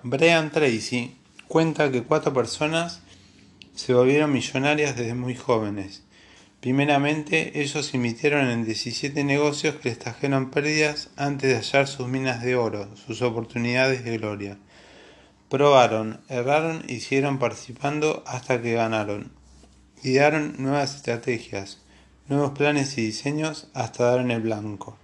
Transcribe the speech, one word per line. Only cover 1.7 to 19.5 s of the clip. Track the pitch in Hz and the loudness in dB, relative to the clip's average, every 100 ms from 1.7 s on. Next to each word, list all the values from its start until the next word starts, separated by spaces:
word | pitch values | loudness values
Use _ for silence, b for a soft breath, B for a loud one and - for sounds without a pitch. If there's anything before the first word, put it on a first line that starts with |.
| 156 147 | 2 2
que | 127 | 2
cuatro | 117 156 151 | 0 0 2
personas | 131 117 - 151 165 175 - B B B B B B - | 0 -2 -2 -2 0 -4 -10 B B B B B B -20
se | - - | -12 2
volvieron | 123 127 143 151 | 6 6 6 4
millonarias | 131 - 131 139 151 147 123 | 2 0 0 0 2 0 -2
desde | 117 | -4
muy | 120 123 123 | -4 -6 -6
jóvenes. | - 117 104 101 98 - _ B B B B _ | 0 0 0 -6 -10 -14 _ B B B B _
Primeramente, | 127 135 143 143 143 156 147 160 - 147 | 0 2 4 2 2 -2 -2 -2 -2 -4
ellos | 135 151 135 | -4 -4 -4
invirtieron | 127 120 113 147 143 131 | -2 -2 0 0 2 2
en | 117 113 | 0 -2
diecisiete | 107 120 110 143 143 | -4 -6 -6 -4 -2
negocios | 143 139 147 143 156 143 | 0 2 2 0 -4 -2
que | 123 | -6
les | 117 | -6
trajeron | 123 113 139 135 131 | -10 -4 0 0 0
pérdidas | 147 147 151 151 147 - - | -2 0 2 0 -2 -12 -6
antes | 143 139 135 | -4 0 0
de | 120 | 0
hallar | - 139 135 | 2 2 0
sus | 135 123 | -4 -6
minas | 131 131 117 | -4 -4 -2
de | 123 127 | 0 0
oro, | 113 104 101 113 | 0 -4 -10 -14
sus | - 110 | -12 -2
oportunidades | 123 113 113 120 120 123 135 127 | -2 -2 -6 -4 0 2 2 0
de | 120 113 | -4 -4
gloria. | 107 101 101 101 B B B B B B B B _ | -4 -6 -8 -12 B B B B B B B B _
Probaron, | 131 143 135 120 110 110 107 _ | 4 8 8 8 2 -4 -8 _
erraron | 131 123 151 165 160 - | -4 0 0 0 -6 -8
y | 120 | -10
siguieron | - 135 139 135 | -2 0 0 0
participando | 120 110 - 117 143 151 151 - - | -2 -4 -16 -6 -4 0 0 -2 -6
hasta | 127 - 123 | -10 -2 -2
que | 117 | 0
ganaron. | 117 113 110 104 104 - - - | 0 0 -2 -2 -6 -10 -20 -20